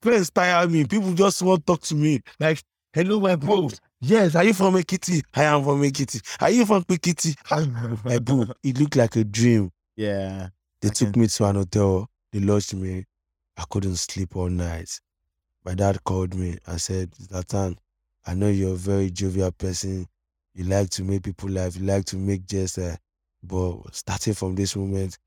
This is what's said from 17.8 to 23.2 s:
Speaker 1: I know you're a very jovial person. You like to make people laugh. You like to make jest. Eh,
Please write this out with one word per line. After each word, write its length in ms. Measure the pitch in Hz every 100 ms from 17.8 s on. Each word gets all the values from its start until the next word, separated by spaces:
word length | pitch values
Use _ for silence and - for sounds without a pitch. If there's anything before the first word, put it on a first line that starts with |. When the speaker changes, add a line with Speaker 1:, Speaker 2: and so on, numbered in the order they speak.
| _ _ _ _
Speaker 1:
I 100 | -
know 120 | 90 104
you're 260 | 98 95
a 40 | 92
very 340 | 95 98 98
jovial 400 | 90 98 92 92
person. 560 | - 95 87 95 95 87 _ _ _ _
You 100 | 92
like 260 | 90 98 95
to 120 | -
make 200 | 95 98
people 260 | 98 87 98
laugh. 260 | 95 92
You 80 | 90
like 200 | 95 98
to 100 | 95
make 300 | 95 98 98
jest. 320 | 95 98 92 -
Eh, 180 | 90 82 _ _